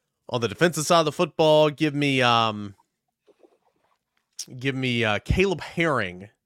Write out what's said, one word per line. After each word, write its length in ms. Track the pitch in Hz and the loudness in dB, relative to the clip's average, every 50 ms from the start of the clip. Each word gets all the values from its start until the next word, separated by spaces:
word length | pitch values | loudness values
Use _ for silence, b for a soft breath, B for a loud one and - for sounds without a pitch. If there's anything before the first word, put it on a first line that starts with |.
| _ _ _ _ _ - | _ _ _ _ _ -8
On 100 | - 123 | -6 -4
the 80 | 117 107 | -4 -6
defensive 380 | 101 - 160 180 151 156 147 | -2 0 0 0 0 -2 0
side 140 | - 180 165 | 2 2 2
of 40 | 160 | 2
the 80 | 151 - | 0 -2
football, 560 | - 175 151 - - 165 156 151 151 151 151 | -2 -4 -2 0 2 4 4 6 6 4 2
give 260 | 143 - 156 151 139 | 2 0 -2 -2 0
me, 280 | 143 147 143 135 131 123 | 0 0 0 2 2 2
um, 520 | 120 117 117 113 110 107 104 104 101 101 _ _ _ _ _ _ _ _ _ _ _ _ _ _ _ _ _ _ _ _ _ _ _ _ _ _ _ _ _ _ _ _ - - - 131 127 | 4 4 4 2 0 -2 -4 -8 -12 -14 _ _ _ _ _ _ _ _ _ _ _ _ _ _ _ _ _ _ _ _ _ _ _ _ _ _ _ _ _ _ _ _ -18 -18 -18 -14 -8
give 160 | 120 135 131 | -6 -6 -4
me, 300 | 131 131 127 120 120 113 | -2 -2 -2 0 0 0
uh, 140 | 107 104 101 | 0 0 -2
Caleb 420 | - - - 170 185 196 180 139 | -2 0 0 2 2 0 -2 -4
Herring. 680 | - - - - 170 165 143 120 104 90 87 90 95 101 _ _ _ | -8 -8 -6 -4 -2 0 0 -2 -4 -6 -8 -12 -18 -20 _ _ _